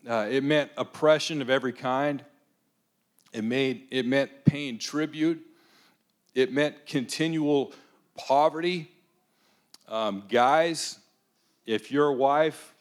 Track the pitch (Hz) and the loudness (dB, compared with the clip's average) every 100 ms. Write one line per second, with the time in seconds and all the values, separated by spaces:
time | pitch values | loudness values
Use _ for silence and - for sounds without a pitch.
0 | 127 113 107 135 139 151 135 - 127 - | -2 -2 0 -2 2 0 0 -6 -8 0
1 | 151 156 - 156 127 131 127 123 135 127 | 2 2 0 -6 0 0 0 -4 -4 -2
2 | 147 143 - _ _ _ _ _ _ _ | -2 -4 -10 _ _ _ _ _ _ _
3 | _ _ _ 113 110 131 135 131 - 131 | _ _ _ -6 -4 0 -2 -4 -6 -4
4 | 123 135 135 - - 147 143 113 - 147 | 0 0 0 2 2 2 -8 -8 -6 -4
5 | 156 156 160 156 - _ _ _ _ _ | -4 -2 -2 -2 -8 _ _ _ _ _
6 | _ _ _ 127 127 131 147 - - 143 | _ _ _ -2 0 0 -2 -4 -6 -6
7 | 117 - 160 160 147 143 131 - _ _ | -4 -4 -2 -2 0 0 -2 -10 _ _
8 | _ - - 135 156 160 175 180 156 _ | _ -20 0 4 4 2 -4 -4 -8 _
9 | _ _ _ _ _ _ _ - - 110 | _ _ _ _ _ _ _ -20 -8 -4
10 | 107 98 101 117 123 156 170 160 - - | -2 -4 0 4 6 4 2 -2 -8 -12
11 | _ _ _ _ _ _ - 107 - 139 | _ _ _ _ _ _ -6 -6 -2 2
12 | 147 131 135 143 160 - - _ | 2 4 2 4 2 -2 -20 _